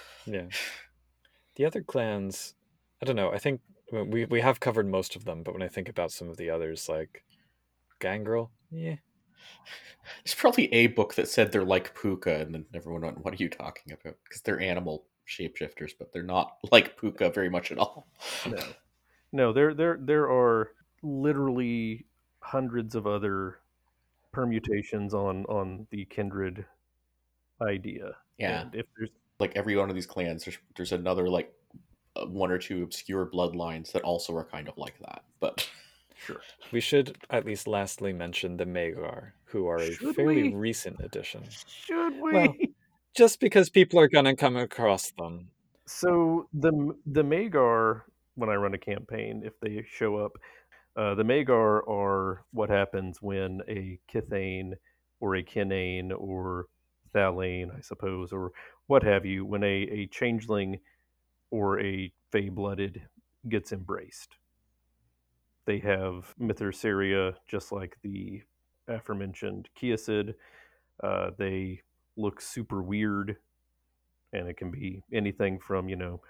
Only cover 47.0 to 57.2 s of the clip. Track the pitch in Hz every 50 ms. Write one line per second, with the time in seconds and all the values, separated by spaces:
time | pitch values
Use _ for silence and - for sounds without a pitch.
47 | - 147 135 156 147 143 156 180 226 220 160 139 127 117 117 113 113 110 110 110
48 | - _ _ _ _ _ _ 123 117 107 104 101 101 98 98 92 - 104 101 -
49 | - - 113 113 110 110 110 107 107 110 - _ 113 107 104 107 107 - - -
50 | 110 107 104 104 104 101 - - - - - - _ _ - - _ _ - -
51 | 107 101 101 104 110 117 131 151 139 131 123 113 110 107 107 107 - 110 107 101
52 | 101 98 98 98 95 95 92 - - _ - 110 104 104 101 98 98 - - 95
53 | 95 92 87 - 101 101 98 95 95 92 92 95 - - 107 98 95 92 92 -
54 | _ - - 117 110 - 104 98 95 95 95 95 92 92 95 - _ _ _ _
55 | _ _ _ _ 117 98 95 92 90 - - 110 101 98 98 95 92 90 92 92
56 | 92 92 95 - - 98 95 92 92 92 90 90 87 - _ _ _ _ _ _
57 | _ _ - 104